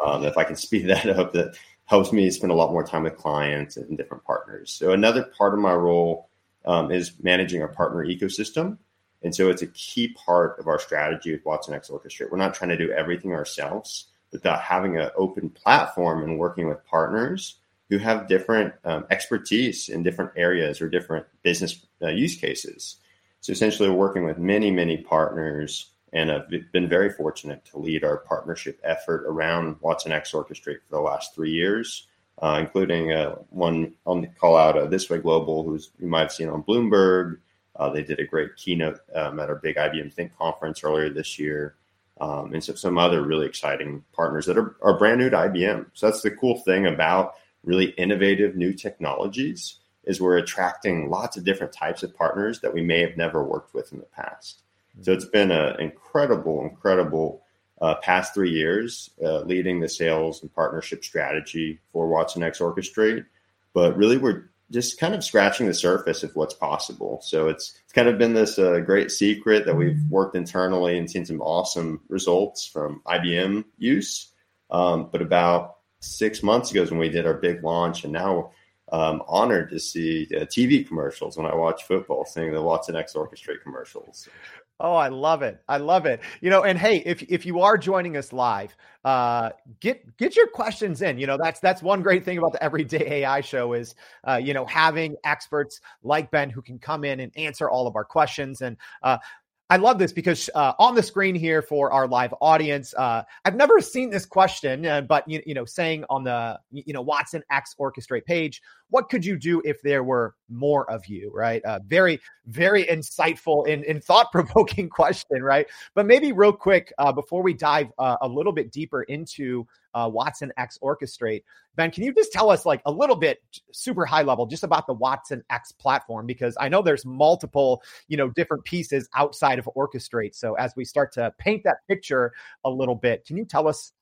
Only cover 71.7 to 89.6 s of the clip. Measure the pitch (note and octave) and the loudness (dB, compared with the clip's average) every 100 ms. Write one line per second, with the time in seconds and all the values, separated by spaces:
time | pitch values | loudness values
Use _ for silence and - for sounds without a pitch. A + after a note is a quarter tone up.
71.7 | F2 E2 D#2 - F#2+ A2 G#2 - - - | -2 -4 -6 -6 -4 2 2 2 -4 -12
72.7 | D#2+ D2+ D2 - F2 F2 E2+ F#2+ G#2 G#2+ | -8 -8 -8 -4 -2 0 0 0 -2 -6
73.7 | - A#2 D#3+ G3+ - - _ _ _ - | -6 0 0 -2 -10 -14 _ _ _ -4
74.7 | F2 F2+ E2 - F2 E2+ F2+ F2 F2 - | 2 2 2 -2 -4 2 4 4 2 0
75.7 | - _ _ - - G#2+ - G2+ A#2+ B2 | -16 _ _ -14 -2 -2 0 2 2 2
76.7 | G2+ E2 E2 E2 E2 E2 D#2+ F2 E2+ D#2+ | 0 0 0 -2 0 0 0 0 -2 -2
77.7 | E2+ E2+ E2 D2 D#2+ G2 F2 - _ _ | 0 -2 -4 -8 -4 -2 -2 -4 _ _
78.7 | _ - D#2+ D#2+ D2+ - F2+ A#2+ G2 D#2+ | _ -6 -2 0 -2 -2 2 2 2 0
79.7 | D#2+ - E2+ E2 D#2+ D#2 D#2 D#2 - B2+ | -8 -8 -4 -2 -2 -2 -6 -4 0 4
80.7 | C#3 - D#2+ C#2+ - D2+ D#2+ D#2+ D#2+ E2 | 4 2 -4 -6 -6 -10 -6 -4 0 0
81.7 | D#2+ - F#2+ - C#2 D2 E2 D#2+ D#2 E2 | -2 -2 -4 -2 -6 -6 -6 -4 -2 0
82.7 | E2 - D#2+ D#2 D#2 D2+ - - D2 - | -2 -2 -8 -6 -8 -8 -10 -12 -12 -12
83.7 | C2 - - - - - - - - _ | -14 -14 -18 -20 -20 -20 -20 -20 -20 _
84.7 | - E3 E3+ C#3 C3 D3+ D#3+ B2+ - - | -6 0 2 0 0 0 0 -2 -6 -4
85.7 | C#3+ D3 F3+ D3+ A#2 - - F3 F#3+ G3 | -4 2 2 2 -4 -6 -6 4 4 4
86.7 | F3+ G#3 F3+ E3 - - F3+ F3+ F3 G3 | 2 2 2 0 -6 -2 -4 -2 2 4
87.7 | G#3+ D#3 F#3+ F3 D3 C3+ B2+ B2 G2+ G2+ | 4 2 -2 -2 -6 -8 -2 0 0 -6
88.7 | _ - _ C3 B2+ B2 A#2+ A2+ - | _ -20 _ 0 2 2 0 -2 -6